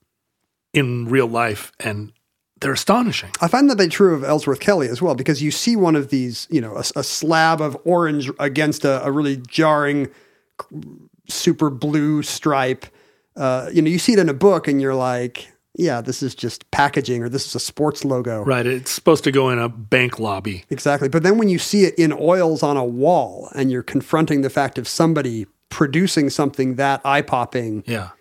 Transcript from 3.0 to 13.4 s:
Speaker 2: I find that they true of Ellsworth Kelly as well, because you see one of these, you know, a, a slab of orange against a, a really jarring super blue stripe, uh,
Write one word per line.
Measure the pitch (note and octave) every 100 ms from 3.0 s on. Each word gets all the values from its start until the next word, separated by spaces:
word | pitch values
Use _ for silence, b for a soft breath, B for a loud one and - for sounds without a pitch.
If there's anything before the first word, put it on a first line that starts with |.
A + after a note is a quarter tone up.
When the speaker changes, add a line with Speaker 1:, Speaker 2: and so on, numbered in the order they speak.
| A#3+ - F#2 -
Speaker 2:
I | E3+
find | B3 C#4+
that | A3
they | F3+
true | - G3
of | D#3
Ellsworth | C#3 D3+ C#3+ B2+
Kelly | - F#3+ B2+
as | A#2+
well, | E3+ B2+
because | D3 C#3
you | D3
see | - A3+ A3+
one | F3 D#3
of | C3
these, | C#3 B2 A#2 -
you | D#3+
know, | A2+ G2+
a, | - D3
a |
slab | - - D#3 E3 D#3+ D#3+
of | D3+ C3
orange | E3 F3 E3 D3 C3 -
against | C#3+ C3+ D3+ D3 C#3+
a, | C3
a | C3+
really | C#3 C#3+ C3+
jarring | B2 - D#3+ D3+ C#3+ C#3+ C3+ b b b b - - D#3 D#3 - - _ -
super | - - E3 D#3
blue | B2+ D3+ D3+ D3+ D3+
stripe, | C#3 - D#3 C#3 C3 C3 - b b b b
uh, | -